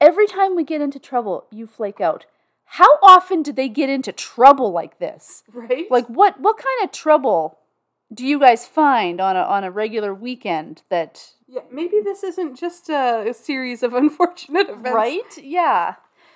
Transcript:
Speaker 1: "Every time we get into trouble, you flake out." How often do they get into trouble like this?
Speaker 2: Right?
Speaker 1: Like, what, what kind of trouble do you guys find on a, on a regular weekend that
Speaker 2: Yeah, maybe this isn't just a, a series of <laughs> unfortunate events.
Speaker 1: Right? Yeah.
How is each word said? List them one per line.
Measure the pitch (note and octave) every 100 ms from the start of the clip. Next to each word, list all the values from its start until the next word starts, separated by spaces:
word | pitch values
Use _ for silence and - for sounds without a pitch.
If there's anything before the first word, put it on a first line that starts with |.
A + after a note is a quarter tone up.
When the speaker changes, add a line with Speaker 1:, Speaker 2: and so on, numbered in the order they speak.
Speaker 1:
"Every | D4+ F4 G#4
time | G4 G4 F4+
we |
get | D4 D#4
into | D4 C#4
trouble, | - B3+ A3 E3+ -
you | G#3+ A3+
flake | - G#3 G3
out." | F3 - - _ _ _ _
How | - F#4+ D5
often | G4 F4+ F4+ F4+
do | D4
they | C4 C4
get | A3 C4+
into | C4+ A#3+
trouble | - - - C4 C4+ A3+
like | E3+ D#3+ -
this? | E3+ - - - -
Speaker 2:
Right? | A3+ A#3 C4 F#4+
Speaker 1:
Like, | B3 A#3+
what, | A#3+ G4+ -
what | F#4 G#4+
kind | C5 B4+
of | C#4
trouble | - D#4 D4+ C4 F3+ D3+ - _ _ _ _ _
do | A3 B3+
you | C#4+
guys | C4+ A#3 -
find | - D4 B3 F#3 F3
on | F#3+ F#3
a, |
on | - G3
a | F#3+
regular | F#3+ A3 A3+ G#3
weekend | F#3+ A#3+ B3 G3+ E3 D#3+ - -
that | F3 D#3 - - _ _
Speaker 2:
Yeah, | B3+ -
maybe | C4 F4 G#4
this | G4+ G4
isn't | F#4+ F4 E4 B3+
just | E4+ E4+ -
a, | D4 B3+ A3+ G#3+
a |
series | A#3+ - C4+ B3+ A#3+
of | B3
<laughs> | B3
unfortunate | D4 D4 F4 - - D#4 G4+
events. | - A#3+
Speaker 1:
Right? | A3+ A#3 E4+ B4 -
Yeah. | C#4 E4+ E4 G3+ E3+ - _ _ _